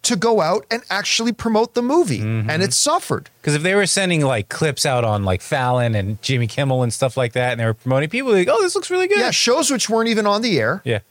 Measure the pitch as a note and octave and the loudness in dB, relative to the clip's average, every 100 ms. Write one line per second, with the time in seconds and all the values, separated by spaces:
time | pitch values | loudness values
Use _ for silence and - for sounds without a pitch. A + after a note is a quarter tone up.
0 | - A3+ A#3 A3 D#3 G3+ - A#3 - F#3+ | -2 0 2 2 2 0 -2 -8 -4 -6
1 | G3+ - A3+ A3 A#3 A3 A#3 - A#3+ D#4 | -2 -2 -2 -2 0 0 0 0 2 2
2 | C#4 B2+ G#2+ A2 A2 D#3 G3 - - E4+ | 2 0 -2 -2 -2 0 0 0 0 0
3 | - B2 - _ D3+ D3 E3+ G3 G3 - | -2 -6 -6 _ -2 0 2 2 2 0
4 | F#3+ E3 C#3 A#2+ G2+ - D#3+ C3+ D3 B2 | 0 2 2 0 -2 -2 -2 0 0 0
5 | A#2 G#2 G2 F#2 - C#3+ B2+ B2 A#2+ G#2+ | 0 0 0 -2 -2 -2 0 0 0 0
6 | G2 G#2+ - C3 A#2 - C#3 C3 A#2+ - | -2 -6 -4 -2 -2 -2 0 0 0 0
7 | C3 C3 B2 B2+ B2 A#2 A2+ A2 B2+ C3 | -2 0 -2 0 -2 0 -2 -2 0 0
8 | D#3 A#3+ C4+ G3+ F3+ A4+ F#4 G4 - F4+ | 0 -4 2 2 4 2 2 -2 -2 -2
9 | F#4 G#4 A#4+ - - C4+ C#4 C4 - A3+ | 0 2 0 0 2 2 2 -2 0 0
10 | A3+ A3 G#3 G3+ A#3+ D#3 A2 F#3 C3+ G#2+ | 2 2 2 0 0 0 0 -2 -2 -4
11 | - | -4